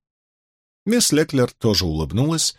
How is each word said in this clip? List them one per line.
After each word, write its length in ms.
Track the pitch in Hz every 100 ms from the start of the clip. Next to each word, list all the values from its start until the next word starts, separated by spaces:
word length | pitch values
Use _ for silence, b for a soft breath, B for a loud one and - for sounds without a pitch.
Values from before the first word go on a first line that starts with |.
| _ _ _ _ _ _ _ _ 196
Мисс 240 | 240 -
Леклер 400 | 147 160 135 123
тоже 340 | - 117 101
улыбнулась 720 | 92 78 78 98 147 165 -